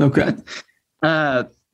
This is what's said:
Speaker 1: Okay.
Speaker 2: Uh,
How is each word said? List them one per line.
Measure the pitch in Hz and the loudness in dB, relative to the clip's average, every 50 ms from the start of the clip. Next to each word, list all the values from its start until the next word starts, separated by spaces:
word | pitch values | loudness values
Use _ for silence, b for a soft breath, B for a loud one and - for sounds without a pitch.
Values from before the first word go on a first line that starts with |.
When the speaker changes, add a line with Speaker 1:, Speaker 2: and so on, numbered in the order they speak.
Speaker 1:
Okay. | 143 139 135 151 147 - 113 - - B B B B B B B B _ _ _ | 0 2 4 2 0 0 -2 -6 -10 B B B B B B B B _ _ _
Speaker 2:
Uh, | - 156 160 156 156 143 131 123 120 - _ _ _ _ | -2 -2 0 0 -2 0 -2 -2 -4 -6 _ _ _ _